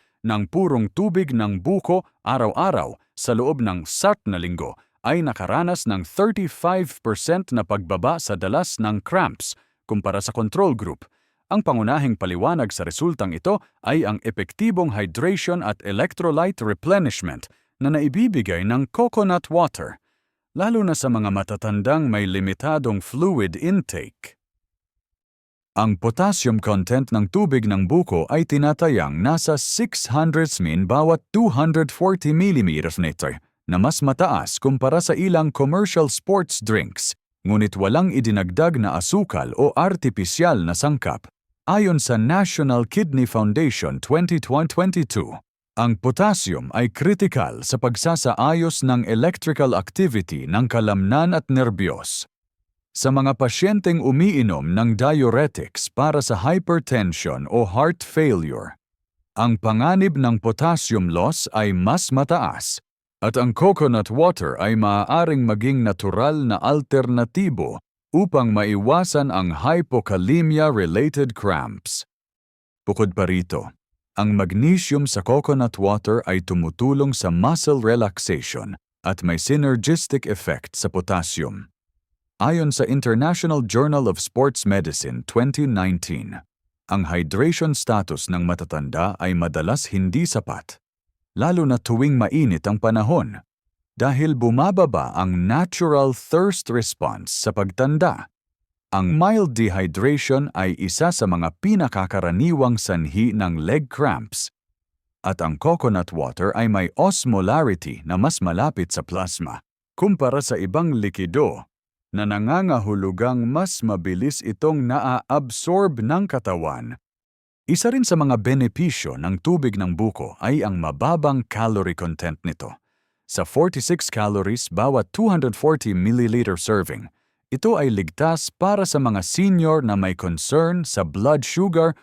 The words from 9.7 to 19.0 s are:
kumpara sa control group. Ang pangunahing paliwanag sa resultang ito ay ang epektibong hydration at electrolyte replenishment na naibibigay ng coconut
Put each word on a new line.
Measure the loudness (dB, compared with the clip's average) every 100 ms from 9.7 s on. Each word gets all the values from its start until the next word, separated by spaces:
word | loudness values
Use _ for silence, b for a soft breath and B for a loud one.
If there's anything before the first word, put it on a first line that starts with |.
| _ -4
kumpara | -2 -2 -2
sa | -4
control | -4 -2 0 0 0
group. | -6 -10 -16 _ _ _ -4
Ang | 0 0
pangunahing | 0 0 0 0
paliwanag | -2 -2 0 0 0 -2
sa | -4 -8
resultang | -4 -2 -2 -4
ito | -4 -2 -2 b b
ay | -2 0 0
ang | -2
epektibong | -4 -6 -8 -2 0 0 0
hydration | -2 -4 -2 -2 0 -2 -2 -4
at | -6
electrolyte | -4 -2 -2 -2 0 2 0 -2
replenishment | -4 -2 0 2 2 -4 -8 -10 -16 _ _ -4
na | 0
naibibigay | 2 0 2 2 0 -2 -2
ng | 0 -2 -2
coconut | 0